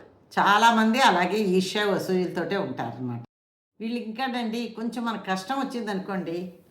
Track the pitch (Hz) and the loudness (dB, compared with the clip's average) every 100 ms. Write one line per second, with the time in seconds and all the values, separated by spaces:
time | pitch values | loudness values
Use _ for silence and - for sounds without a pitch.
0 | - _ _ - 170 208 226 220 220 220 | -18 _ _ 2 4 6 6 6 4 6
1 | 247 180 180 214 196 185 185 214 208 180 | 4 4 2 2 2 2 2 0 0 0
2 | - 185 170 175 160 196 139 127 120 120 | 0 0 0 -2 -2 -2 -2 -6 -8 -6
3 | 127 120 123 _ _ _ _ - 226 240 | -8 -8 -12 _ _ _ _ -10 -6 -6
4 | 214 220 262 247 220 233 226 220 233 247 | -6 -6 -4 -2 -4 -4 -6 -6 -6 -4
5 | 233 202 190 185 - 269 254 240 208 190 | -4 -4 -4 -4 -2 -4 -4 -4 -4 -6
6 | 190 185 160 175 185 - _ | -4 -6 -4 -6 -8 -12 _